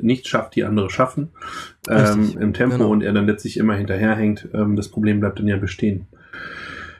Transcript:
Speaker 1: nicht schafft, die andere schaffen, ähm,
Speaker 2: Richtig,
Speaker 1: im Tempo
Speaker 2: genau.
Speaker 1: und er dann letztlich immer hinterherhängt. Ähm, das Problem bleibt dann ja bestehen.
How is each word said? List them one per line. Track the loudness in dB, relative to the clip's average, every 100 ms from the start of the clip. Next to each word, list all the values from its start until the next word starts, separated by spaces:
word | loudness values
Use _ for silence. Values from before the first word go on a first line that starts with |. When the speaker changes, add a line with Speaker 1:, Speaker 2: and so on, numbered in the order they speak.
Speaker 1:
nicht | 0 0 -2
schafft, | -4 -2
die | -2
andere | 0 0 0
schaffen, | 0 0 0 -6 -10 -14 -14 -16 _ 0
ähm, | 4 4 4
Speaker 2:
Richtig, | 2 0
Speaker 1:
im | -2
Tempo | 2 2 4
Speaker 2:
genau. | 4
Speaker 1:
und | 2
er | 2
dann | 2 2
letztlich | 0 -4 0
immer | 2
hinterherhängt. | 2 -2 0 2 2 2 0 -4
Ähm, | -2 0 0
das | -2
Problem | -2 0 2
bleibt | 0 0
dann | 0
ja | 0
bestehen. | -2 -2 -2 -2 -8 -20 -20 -16 -14 -14 -14 -14 -16 -20